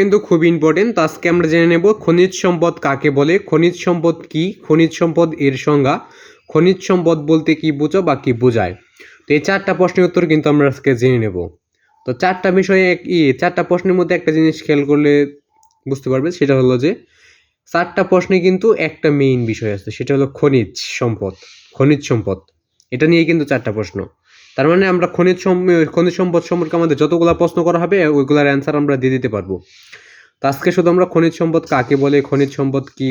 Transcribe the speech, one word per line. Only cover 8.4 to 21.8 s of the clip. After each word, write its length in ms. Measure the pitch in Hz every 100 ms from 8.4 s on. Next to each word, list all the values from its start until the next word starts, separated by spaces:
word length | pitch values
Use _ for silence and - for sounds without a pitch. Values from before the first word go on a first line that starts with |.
বোঝায়। 300 | 123 113 90 - _ - - -
তো 40 | -
এই 60 | 151 170
চারটা 260 | 196 196 170
প্রশ্নের 240 | 180 190 180
উত্তর 160 | - 165
কিন্তু 160 | 156 147
আমরা 120 | 147 143
আজকে 200 | - 135 120
জেনে 180 | 127 123
নেব। 120 | 107 90 85 - _ _ _ _
তো 40 | - 127
চারটা 280 | 185 185 196 185
বিষয়ে 240 | 185 190 185
এক-, 140 | 175 - 175
ই, 20 | 143 131
চারটা 220 | 175 175 170
প্রশ্নের 260 | 180 190 185
মধ্যে 140 | 170 175
একটা 120 | 165 160
জিনিস 180 | 160 156
খেয়াল 160 | - 147 143
করলে 220 | 147 147 143 143 143 _ _ _ _
বুঝতে 220 | 135 135 127
পারবে, 180 | 131 160 180
সেটা 160 | 139 135
হলো 160 | 127 127
যে 80 | 147 240 _ _ _ _ _ _ _
চারটা 300 | 170 175 - 185
প্রশ্নে 260 | 185 185 185
কিন্তু 220 | 185 185 220 180 160
একটা 220 | - 156 143
মেইন 200 | 135 127 113
বিষয় 220 | 110 110 101
আছে, 120 | - -
সেটা 140 | 131
হলো 120 | 139 135 -
খনিজ 340 | 147 131 101 - - -
সম্পদ। 340 | 120 107 98 - - - _
খনিজ 260 | -